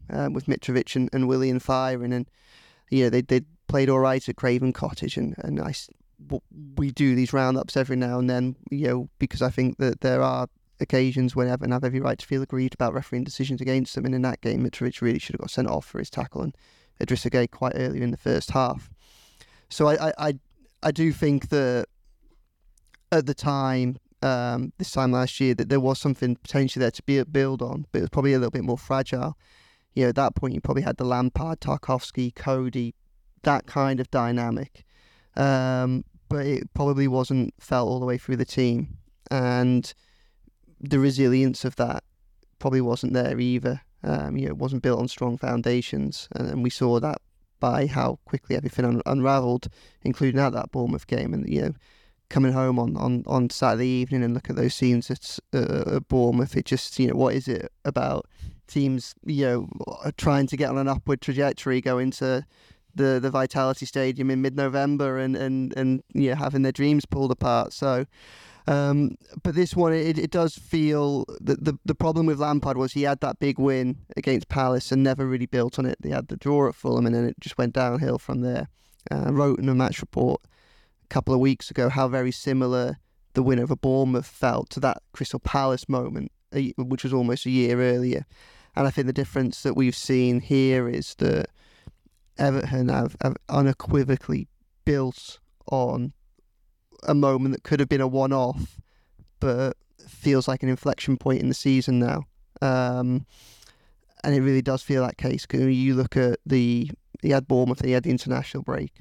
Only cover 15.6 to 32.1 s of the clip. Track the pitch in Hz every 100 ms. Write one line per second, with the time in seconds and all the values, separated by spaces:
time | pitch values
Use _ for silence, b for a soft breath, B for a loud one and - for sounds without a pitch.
15.6 | 117 78 - - - - 131 - 156 -
16.6 | b b b b - 127 190 131 120 -
17.6 | 127 - 131 139 123 127 - - - 135
18.6 | 127 127 - - b b b b b b
19.6 | b - 147 151 156 - 151 139 _ _
20.6 | _ - - 147 160 143 151 143 - 147
21.6 | 131 123 - _ _ _ _ _ _ _
22.6 | _ _ _ _ - 165 135 143 147 139
23.6 | 135 131 123 131 _ - 139 127 123 120
24.6 | 127 - 185 - 131 123 127 - 131 117
25.6 | 107 139 131 135 143 131 127 120 - 143
26.6 | 135 - 123 - - 139 131 147 135 135
27.6 | 120 139 147 - - - 139 131 120 131
28.6 | 117 120 - 135 135 127 135 156 b b
29.6 | b b b - 127 117 135 - 131 -
30.6 | - 135 127 127 127 123 123 - 160 160
31.6 | - 139 - 127 -